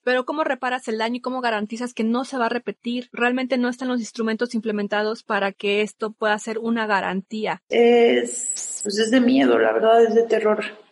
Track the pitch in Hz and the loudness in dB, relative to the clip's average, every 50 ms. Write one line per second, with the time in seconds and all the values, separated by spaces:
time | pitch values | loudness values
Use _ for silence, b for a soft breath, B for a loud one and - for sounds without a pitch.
0 | - 247 247 254 247 330 294 311 311 311 269 254 - 247 254 254 - 254 220 220 | -4 -2 -2 -2 -2 -2 -2 -2 -2 -2 -2 -4 -4 -4 -4 -4 -4 -4 -4 -2
1 | 220 233 240 247 - 247 254 254 247 240 220 208 214 208 226 220 247 240 - - | -2 -4 -4 -4 -6 -6 -6 -4 -2 -2 -2 -2 -4 -6 -8 -8 -8 -8 -6 -4
2 | 226 220 233 247 269 247 269 254 226 226 240 240 - - 202 _ - 233 240 247 | -2 0 0 -2 -2 -4 -4 -2 -2 -2 -2 -4 -6 -8 -10 _ -8 -8 -6 -6
3 | 240 - - - 240 247 247 262 262 247 269 247 247 247 247 - 262 254 247 240 | -8 -8 -6 -2 -2 0 0 0 -2 -2 0 0 0 -2 -2 -4 -4 -4 -4 -4
4 | 220 - - 247 220 220 220 214 247 240 240 226 208 220 208 208 202 202 208 208 | -4 -6 -6 -4 -4 -2 -2 -2 -4 -4 -4 -4 -4 -2 -2 -2 -2 -2 -2 -2
5 | 214 214 226 240 - - 220 202 196 196 190 - - 202 202 208 214 208 - - | -2 -2 -4 -6 -6 -4 -2 -2 -2 -2 -4 -4 -2 -2 0 0 0 -2 -4 -6
6 | 220 214 220 - 226 214 208 214 - 226 220 220 226 226 226 233 220 214 208 190 | -8 -8 -6 -2 0 0 0 0 -2 -6 -8 -6 -4 -2 -2 -2 -2 0 0 0
7 | 185 185 185 196 - - 220 214 214 185 160 - _ - 220 226 233 233 240 240 | 0 -2 -4 -4 -6 -6 -8 -6 -4 -4 -6 -6 _ -2 2 4 6 6 6 6
8 | 233 240 247 240 233 240 - - - - - - - - - - - 208 196 208 | 6 6 4 2 0 -2 -6 -8 -6 -8 -8 -8 -10 -12 -10 -10 -8 -6 -2 -2
9 | 226 220 240 262 240 240 262 269 277 247 233 226 226 220 220 - 214 220 226 233 | 0 2 4 4 4 4 4 4 4 4 4 4 4 4 2 2 4 6 6 6
10 | 233 233 214 226 233 233 220 214 208 214 214 214 208 - - - - _ | 6 6 4 4 2 4 2 2 2 2 0 0 -2 -8 -12 -16 -20 _